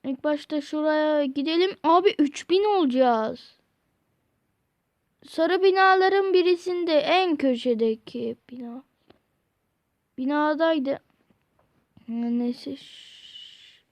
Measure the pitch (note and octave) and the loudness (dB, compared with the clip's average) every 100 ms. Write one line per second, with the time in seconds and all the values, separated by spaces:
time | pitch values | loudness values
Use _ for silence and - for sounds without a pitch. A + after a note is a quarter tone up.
0 | C4 C4 D4+ D4 - D4+ C#4+ D4+ D#4 D4+ | -8 -6 -4 -4 -4 -6 -4 -4 0 0
1 | D4+ D4+ C#4+ C#4 C#4 E4 F#4+ - D4 E4+ | 0 0 -2 -4 -2 0 0 -2 2 4
2 | G4 - D4 - - F4+ G#4 G4 C#4+ B3 | 2 2 -2 -2 -2 0 2 2 2 2
3 | B3+ A3+ A3 B3+ - _ _ _ _ _ | 2 2 -2 -8 -16 _ _ _ _ _
4 | _ _ _ _ _ _ _ _ _ _ | _ _ _ _ _ _ _ _ _ _
5 | _ _ - - E4 F4+ F#4+ F#4+ F#4+ F#4+ | _ _ -12 -2 0 2 2 4 4 4
6 | F#4+ G4 F#4+ F#4 F4 F4 F4+ F4+ E4 D4+ | 4 2 2 2 2 0 -2 -4 0 0
7 | - F4 F#4 D4+ C4+ A#3+ B3+ A3+ A3+ A3 | 2 0 2 0 0 0 -2 0 -2 -2
8 | - A#3+ A#3 A#3+ - B3 A#3+ B3 C#4 _ | -10 -10 -10 -10 -16 -18 -16 -18 -20 _
9 | _ _ _ _ _ _ _ _ _ _ | _ _ _ _ _ _ _ _ _ _
10 | _ - C4 D4 D4+ D4+ E4 D#4+ C4+ - | _ -8 -4 0 0 0 0 0 -2 -6
11 | _ _ _ _ _ _ _ _ _ _ | _ _ _ _ _ _ _ _ _ _
12 | - A#3 A#3 A#3+ A#3+ B3+ C#4+ C4+ - - | -12 -6 -4 -2 -4 -6 -12 -14 -16 -20
13 | - - - - - - - _ _ | -20 -20 -20 -20 -20 -20 -20 _ _